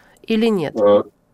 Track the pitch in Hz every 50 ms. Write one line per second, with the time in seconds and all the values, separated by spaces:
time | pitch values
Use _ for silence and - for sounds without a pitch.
0 | _ _ _ _ - - 220 220 226 226 214 185 151 135 - 107 104 104 104 104
1 | - - _ _ _ _